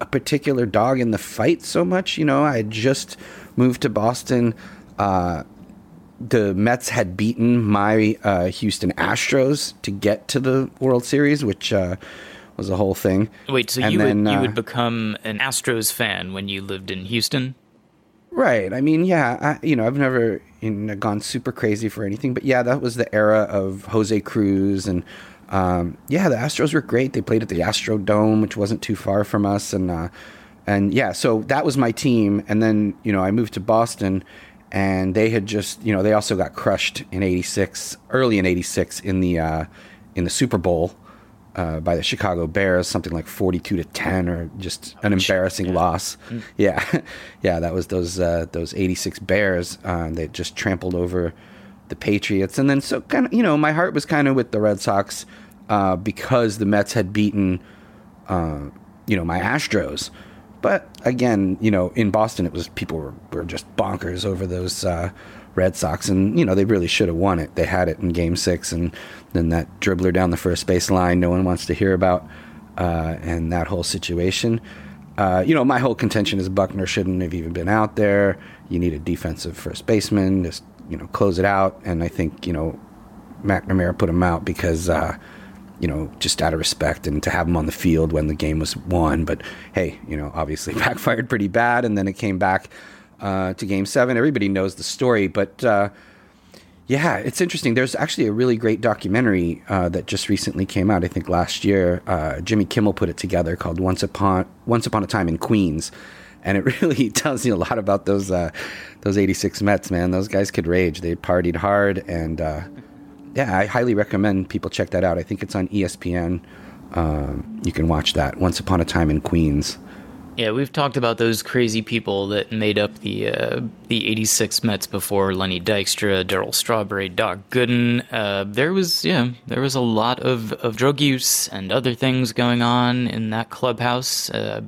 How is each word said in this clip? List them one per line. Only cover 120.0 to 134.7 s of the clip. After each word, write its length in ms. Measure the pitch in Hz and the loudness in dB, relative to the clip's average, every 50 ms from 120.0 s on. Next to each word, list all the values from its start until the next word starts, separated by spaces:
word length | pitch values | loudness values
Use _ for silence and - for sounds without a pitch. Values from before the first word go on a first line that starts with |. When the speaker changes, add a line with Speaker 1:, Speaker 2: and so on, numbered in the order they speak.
| - - - - - - - | -18 -20 -20 -18 -18 -12 -6
Speaker 2:
Yeah, 140 | - 117 110 | -4 -2 -2
we've 220 | 107 127 139 131 | 0 -2 -2 -4
talked 260 | - - 143 143 120 139 | -2 -2 -2 0 0 0
about 220 | 120 117 117 - | 0 0 2 2
those 240 | 117 117 113 107 - | 2 2 2 0 -2
crazy 400 | - - 127 120 113 107 113 110 | -2 0 2 2 2 2 -2 -2
people 440 | - 120 113 - - 101 98 98 98 | -2 -2 -2 -2 -2 -2 -2 0 0
that 220 | 104 104 - - | 0 -2 -2 -2
made 280 | 113 110 107 107 104 104 | -2 0 0 2 2 2
up 180 | 104 104 107 - | 0 -2 -2 -6
the, 280 | - 107 101 104 104 107 | -8 -6 -4 -4 -2 -2
uh, 320 | 113 - - - - - - - - - - - | -2 -2 -2 -2 -2 -2 -4 -6 -10 -10 -6 -2
the 200 | 120 113 107 107 | -2 0 0 0
eighty-six 560 | 110 110 110 107 - - 113 98 - - - | 0 0 0 0 2 2 0 0 0 0 0
Mets 240 | 113 104 95 - - | 0 0 0 -4 -6
before 480 | - 98 - - 101 98 98 98 95 | -6 -6 -4 0 0 2 2 2 0
Lenny 260 | 92 95 95 90 87 | 0 0 -2 -2 -2
Dykstra, 640 | 87 104 107 101 98 - - - - 104 98 95 92 | 0 0 0 0 0 -2 -2 0 0 2 2 2 0
Darryl 280 | 92 101 95 - - - | 0 0 -2 -2 -2 -2
Strawberry, 520 | - - - 120 110 104 98 104 98 98 92 | -2 0 0 0 0 0 -2 -4 -4 -4 -4
Doc 300 | 90 95 110 104 90 98 98 - | -2 -2 -2 -2 -2 -6 -8 -2
Gooden. 520 | - 127 123 117 123 120 120 120 120 123 - - | 0 2 2 2 2 2 2 2 2 0 -2 -4
Uh, 320 | - 113 107 101 98 98 98 101 | -4 -2 -2 -2 -2 -2 -4 -2
there 260 | 104 120 135 160 185 | 0 0 0 2 2
was, 320 | 190 185 170 - - - | 0 0 0 0 -2 0
yeah, 240 | 160 185 147 120 123 123 - - | 0 2 2 2 0 -2 -6 -8
there 160 | - - 123 | -6 -4 -2
was 140 | 131 139 131 | -2 0 0
a 40 | 135 | 0
lot 400 | 123 117 110 107 110 120 127 - | 0 2 2 2 2 0 0 0
of, 300 | - 127 127 120 113 107 - | 0 0 0 -2 -2 -6 -6
of 220 | - - 120 110 | -4 -4 -4 -2
drug 240 | 110 123 139 147 131 | 0 2 2 2 2
use 480 | 147 143 135 127 123 - - - - - | 2 2 2 0 0 0 0 0 -2 -4
and 220 | - 101 95 95 | -6 -8 -6 -2
other 220 | 95 131 123 127 117 | -2 -2 0 -2 -2
things 400 | - 131 131 127 127 127 113 107 | 0 0 0 0 0 0 -2 0
going 300 | - 123 120 120 120 120 | 0 0 2 2 2 2
on 420 | 120 120 123 123 123 123 123 123 117 | 2 2 2 2 2 0 0 -2 -2
in 220 | - 113 113 110 | -2 -4 -4 -4
that 220 | 107 113 113 - | -4 -4 -6 -6
clubhouse. 800 | - - - 127 117 110 120 123 120 123 127 - - - - - | -6 -4 -2 -2 -2 -2 -2 -2 -2 -2 -2 -4 -4 -4 -4 -4
Uh, 300 | - 107 107 107 104 107 110 107 | -4 -4 -4 -4 -6 -8 -10 -12